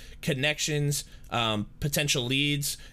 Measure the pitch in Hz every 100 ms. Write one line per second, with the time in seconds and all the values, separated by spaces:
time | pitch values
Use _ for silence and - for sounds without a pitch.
0 | - - - 135 147 147 - 147 147 143
1 | - - - 120 113 107 104 - 151 147
2 | 143 143 120 135 143 143 143 - -